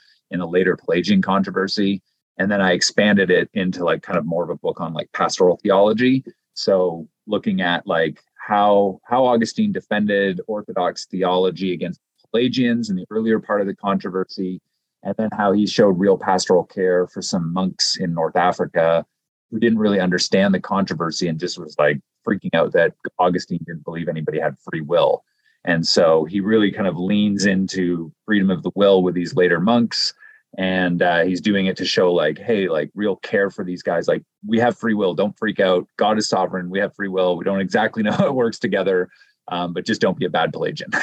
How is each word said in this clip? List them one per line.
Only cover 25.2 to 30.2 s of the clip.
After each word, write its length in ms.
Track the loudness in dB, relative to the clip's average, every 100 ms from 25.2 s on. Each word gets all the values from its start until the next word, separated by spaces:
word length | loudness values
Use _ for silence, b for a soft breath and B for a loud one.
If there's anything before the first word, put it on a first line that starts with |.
| _ _ _ _ -2
And 200 | -2 2
so 400 | 4 4 4 2
he 140 | -2
really 320 | 2 2 2
kind 160 | 0 -2
of 100 | -2
leans 480 | 0 0 2 2 2
into 680 | 2 0 -2 -2 -2 -6 -12 0
freedom 240 | 2 2
of 140 | 0
the 80 | -4 2
will 280 | 4 6
with 100 | 4 0
these 200 | -2 2
later 240 | 2 4
monks. 540 | 2 2 0 -2 -6 -6